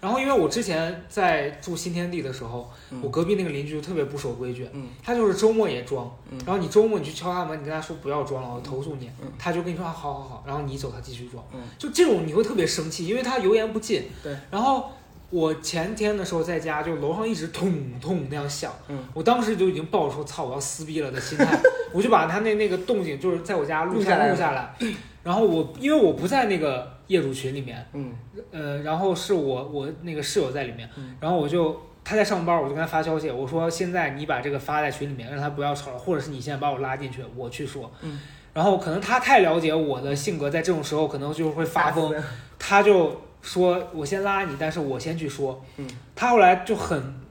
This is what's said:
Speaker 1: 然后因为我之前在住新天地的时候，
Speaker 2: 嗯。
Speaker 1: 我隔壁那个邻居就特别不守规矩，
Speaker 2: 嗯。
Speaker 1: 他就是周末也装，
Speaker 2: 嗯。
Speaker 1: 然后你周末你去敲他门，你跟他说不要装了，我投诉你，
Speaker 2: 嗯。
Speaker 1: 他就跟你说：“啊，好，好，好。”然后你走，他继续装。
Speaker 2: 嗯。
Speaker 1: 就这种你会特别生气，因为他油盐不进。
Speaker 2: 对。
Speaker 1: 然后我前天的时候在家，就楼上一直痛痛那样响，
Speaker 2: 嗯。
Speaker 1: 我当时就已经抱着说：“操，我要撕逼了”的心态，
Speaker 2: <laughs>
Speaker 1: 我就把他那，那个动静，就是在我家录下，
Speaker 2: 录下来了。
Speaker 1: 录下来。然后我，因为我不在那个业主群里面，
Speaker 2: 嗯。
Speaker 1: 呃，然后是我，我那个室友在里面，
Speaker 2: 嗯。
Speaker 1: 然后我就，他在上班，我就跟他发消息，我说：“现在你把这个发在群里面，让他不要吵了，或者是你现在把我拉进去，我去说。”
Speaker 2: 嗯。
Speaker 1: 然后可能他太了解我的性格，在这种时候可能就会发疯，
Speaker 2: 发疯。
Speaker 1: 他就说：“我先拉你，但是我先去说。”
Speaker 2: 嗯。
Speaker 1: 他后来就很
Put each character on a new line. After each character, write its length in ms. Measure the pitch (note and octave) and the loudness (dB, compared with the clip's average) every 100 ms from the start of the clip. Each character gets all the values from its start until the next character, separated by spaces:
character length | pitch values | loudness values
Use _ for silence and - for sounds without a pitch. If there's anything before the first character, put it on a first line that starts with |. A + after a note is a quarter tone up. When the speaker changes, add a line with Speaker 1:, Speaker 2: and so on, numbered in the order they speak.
Speaker 1:
然 100 | F#3 | 0
后 80 | B3 | 0
因 60 | C4+ | 4
为 80 | |
我 160 | C4+ D#3+ | 4 4
之 140 | A#3 | 2
前 400 | G3+ D#3+ E3 F3 - | 0 0 -2 -6 -8
在 440 | - F3+ D#3+ C#3+ C#3+ | 0 2 4 0 -6
住 140 | - E3 | -8 -6
新 180 | F#3 | -4
天 180 | F3 F3 | -4 -4
地 120 | F3 | -4
的 100 | C3+ | -6
时 100 | B2+ | -8
候， 240 | A#2+ A#2+ A#2+ - - | -8 -8 -10 -16 -16
Speaker 2:
嗯。 100 | C3 | -8
Speaker 1:
我 60 | A3+ | -4
隔 160 | - E3+ | 0 2
壁 100 | G3+ | 2
那 80 | |
个 80 | F3 | 0
邻 120 | C#3 | -4
居 100 | D3 | -6
就 60 | D3+ | -6
特 140 | D3+ | -4
别 100 | F3+ C#3 | -2 -2
不 120 | C#3+ | -2
守 160 | C3+ | -6
规 180 | A#2 B2+ | -6 -6
矩， 160 | B2 B2 | -6 -10
Speaker 2:
嗯。 140 | C#3+ B2+ - | -10 -12 -12
Speaker 1:
他 100 | - | -2
就 140 | A#3+ A3 | 2 4
是 80 | F#3 | 6
周 180 | A3 | 4
末 160 | A3 G3+ | 4 2
也 140 | B2 | 0
装， 280 | A#2+ C3+ B2 - - | -4 -6 -6 -14 -16
Speaker 2:
嗯。 80 | C3+ | -12
Speaker 1:
然 40 | B2+ | -2
后 100 | G3 | -2
你 80 | E3+ | 4
周 200 | G#3 A3+ | 6 6
末 100 | G3+ | 4
你 80 | D3 | -2
去 80 | |
敲 180 | - F3 | -6 -4
他 140 | F3+ E3+ | -4 -4
门， 160 | D#3 | -6
你 20 | |
跟 80 | C#3+ | -6
他 80 | D#3 | -6
说 160 | D#3 D#3 | -6 -8
不 120 | C3+ | -4
要 140 | D3 | -2
装 180 | C3 C3+ | -2 -4
了， 140 | B2+ B2 | -6 -10
我 40 | |
投 200 | C#3 C3 | -8 -8
诉 140 | D3 C#3+ | -6 -8
你， 120 | B2 - | -10 -12
Speaker 2:
嗯。 100 | C3+ - | -14 -8
Speaker 1:
他 140 | F3 | -2
就 80 | E3+ | -2
跟 100 | F3 | -2
你 60 | D#3+ | -4
说 80 | F3 | -6
：“啊， 60 | |
好， 240 | E3 D3 C#3 | -6 -8 -8
好， 80 | |
好。” 200 | C3 B2+ C#3 | -10 -14 -8
然 80 | C#3+ | -6
后 80 | |
你 120 | C#3+ C3+ | -6 -6
走， 160 | C3 | -8
他 80 | A2+ | -10
继 140 | A#2+ | -12
续 160 | A#2+ B2 | -14 -14
装。 160 | A#2+ - | -14 -16
Speaker 2:
嗯。 60 | C3 A#2+ - | -14 -14 -10
Speaker 1:
就 140 | D4 | -6
这 120 | D#4+ | 4
种 220 | E4+ G3 D#3+ | 6 6 2
你 80 | |
会 100 | D#3 | 0
特 120 | A#3 A#3+ | 2 2
别 100 | F3+ | 0
生 240 | - D#3+ | 0 -4
气， 160 | D#3+ E3+ | -6 -2
因 100 | A#3 | -2
为 60 | |
他 160 | B3 B3+ | 0 0
油 160 | F#3 | 2
盐 180 | A3 A3 | 2 0
不 80 | A3 | -4
进。 260 | - F#3+ - - | -2 -2 -2 -10
Speaker 2:
对。 120 | D3+ C#3 - | -10 -10 -8
Speaker 1:
然 100 | G3 | -2
后 300 | B3+ C4 - - - - - | 2 2 -2 -14 -20 -20 -4
我 240 | F3 D#3+ D#3 | 0 2 0
前 340 | - E3 F3 A3 | -4 -2 -2 -2
天 220 | G#3+ G#3 | 0 0
的 80 | F#3 | -2
时 80 | |
候 80 | E3+ | -2
在 180 | D#3+ E3+ | 0 -2
家， 220 | D#3 D3+ | -2 -4
就 140 | D#3 D#3 | -2 -2
楼 180 | C#3+ | -2
上 140 | F3 A3 | -2 -2
一 80 | G3+ | -2
直 140 | D#3+ | -6
痛 220 | - F#3 D#3+ C3 B2 | -2 0 0 -4 -8
痛 240 | D3 F3+ C3+ | -4 -4 -2
那 40 | D3 | -6
样 140 | C#3+ | -6
响， 240 | - D#3+ - - | -6 -8 -10 -10
Speaker 2:
嗯。 100 | C#3 B2+ | -10 -8
Speaker 1:
我 80 | - | -2
当 180 | D#3+ B3 | 2 4
时 160 | A3 G#3 | 2 2
就 140 | F#3 | 2
已 60 | D3 | 2
经 100 | D#3+ | 0
抱 240 | G3+ D3 | 0 0
着 60 | C#3 | -2
说 80 | D3 | -8
：“操， 200 | - C#3+ | -6 -6
我 80 | |
要 60 | C3+ | -4
撕 260 | C#3 - D#3 | -6 -6 -6
逼 160 | D#3 | -4
了” 100 | C#3+ | -4
的 80 | C3 | -4
心 160 | - D3+ | -6 2
态， 240 | C4 D4+ - | 4 8 6
Speaker 2:
<laughs> 200 | - A#4 | 4 -4
Speaker 1:
我 80 | F3 | 0
就 80 | A#3 | 6
把 160 | G#3+ E3 | 6 6
他 140 | F3+ | 2
那， 160 | A3 G#3 | 2 2
那 140 | G#3+ | 2
个 60 | F3+ | 0
动 240 | - A3+ | 0 0
静， 160 | E3+ C#3 | 0 -2
就 100 | F#3 | 0
是 120 | E3+ | -2
在 140 | - F#3+ | -2 -2
我 80 | |
家 200 | C#3+ D#3 | 0 0
录 80 | E3+ | 0
下， 60 | A3+ | 2
Speaker 2:
录 40 | |
下 140 | F#3+ F#3+ | 4 6
来 80 | - | 6
了。 80 | |
Speaker 1:
录 60 | F3+ | 4
下 120 | E3 | 2
来。 220 | C3 - - A#3 G3 - - | 0 -6 -6 -6 -6 -12 -12
然 120 | E3+ F#3+ | -2 4
后 100 | A3 | 4
我， 260 | D#3+ D3 - | 4 0 -2
因 160 | C4 D4+ | 2 6
为 80 | |
我 100 | G3+ | 6
不 140 | C3 F3+ | 4 2
在 180 | C4+ A#3 | 2 2
那 120 | F#3 | 2
个 400 | D3+ B2+ B2 - - | 0 -2 -6 -14 0
业 160 | F#3 | 2
主 100 | C3+ | 2
群 220 | C3 C3+ | -4 -6
里 80 | C#3 | -6
面， 240 | B2 A#2 A#2+ | -8 -10 -12
Speaker 2:
嗯。 180 | C#3+ C3 A#2 - - - | -10 -10 -10 -14 -16 -14
Speaker 1:
呃， 300 | E3 D3 C#3+ | -10 -6 -4
然 180 | D3 D#3+ | -2 0
后 160 | F#3+ | 2
是 220 | E3+ - F#3+ | 0 2 2
我， 320 | C#3 B2+ C#3+ | 2 -2 -4
我 200 | D3 C#3 D#3+ | -6 -6 -8
那 140 | E3+ D3+ | -8 -6
个 80 | |
室 160 | C#3 G#3 | -2 0
友 120 | C#3 | 0
在 120 | C#3 | -2
里 80 | B2+ | -6
面， 180 | A2+ A2+ - | -8 -14 -14
Speaker 2:
嗯。 180 | C3 B2+ | -14 -6
Speaker 1:
然 120 | D#3 | 0
后 60 | F3+ | 0
我 100 | D3 | 2
就， 320 | E3+ D#3+ D#3 - - | 2 2 0 -10 -16
他 120 | - G#3+ | -2 2
在 100 | G3+ | 2
上 180 | G3 | 2
班， 140 | E3+ E3+ | 2 2
我 60 | |
就 60 | C#3 | 2
跟 80 | C#3+ | -2
他 100 | D#3+ | -2
发 160 | D#3+ | 0
消 160 | D#3+ D#3+ | 0 0
息， 100 | D3+ | -2
我 180 | B2 C3+ | -4 -2
说 220 | E3 E3 | 0 0
：“现 240 | E3 F#3 | 0 -2
在 160 | F3+ D#3 | 0 0
你 160 | C3+ D3+ | -2 -2
把 160 | C3+ | -2
这 80 | C#3 | -2
个 80 | C#3 | -4
发 240 | C3+ D3+ | -2 0
在 80 | D3 | 0
群 180 | C3+ C#3+ | -2 -6
里 60 | |
面， 160 | C3+ A2+ | -6 -8
让 100 | C#3+ | -6
他 120 | C#3+ | -6
不 100 | C#3+ | -2
要 140 | C#3+ C#3+ | -2 -2
吵 160 | - | -6
了， 80 | B2 | -10
或 160 | F#3+ E3 | -2 -2
者 40 | |
是 120 | C3+ | -2
你 100 | C#3 | -8
现 100 | B2 | -6
在 80 | C#3 | -2
把 120 | D3 | -2
我 80 | C3 | 0
拉 180 | C3 C3+ | -2 -4
进 140 | C#3 | -6
去， 120 | A#2+ A#2+ A#2+ | -10 -12 -10
我 120 | A#2+ | -10
去 200 | - C#3+ | -6 -8
说。” 240 | C#3 - - | -8 -12 -12
Speaker 2:
嗯。 180 | D#3+ C#3+ - - - | -10 -10 -12 -20 -10
Speaker 1:
然 140 | - F#3 | 2 4
后 140 | F#3+ | 4
可 100 | E3+ | 2
能 100 | E3+ | -4
他 200 | G3+ B3 | 2 2
太 220 | B3 C4+ | 6 8
了 180 | F3+ E3 | 8 6
解 120 | D#3+ | 4
我 300 | D#3 D#3 C3 | 2 2 0
的 140 | C#3 C#3 | -2 -2
性 240 | - E3+ | -2 -2
格， 100 | C#3+ | 0
在 100 | D#3+ | 0
这 140 | E3 | 2
种 100 | E3 | 0
时 120 | C#3+ D3+ | 0 0
候 120 | D#3 | 0
可 120 | C#3 | 0
能 120 | C#3+ | -4
就 200 | D#3 D#3+ | -2 -2
会 120 | D3 | 0
发 280 | E3 - D#3+ | 0 2 2
疯， 200 | D3 D#3 | 2 0
Speaker 2:
发 80 | D3+ | -2
疯。 40 | D3 - - - | -4 -10 -16 -12
Speaker 1:
他 240 | - G3 | 4 6
就 400 | G3+ G3 D#3+ - - - | 8 8 6 0 -14 -18
说 360 | - - F3+ F3+ E3 | -8 2 4 4 -2
：“我 100 | D#3+ | -6
先 200 | C#3+ G3 | -4 -2
拉 220 | G3 G3 F#3+ | 0 0 -2
你， 100 | C#3 | -2
但 140 | D#3 | -4
是 80 | E3 | -2
我 200 | C#3+ B2+ | -4 -4
先 160 | D#3+ E3 | -4 -4
去 140 | D#3 | -4
说。” 340 | C3 C#3 C3 - - | -4 -4 -4 -12 -12
Speaker 2:
嗯。 100 | C3+ B2 - - | -12 -12 -16 -2
Speaker 1:
他 160 | A#3+ | 4
后 80 | A#3+ | 8
来 160 | F#3 F#3 - | 10 8 2
就 100 | G#3+ | -2
很 240 | - D#3 C3 C3+ - | 0 -2 -4 -10 -16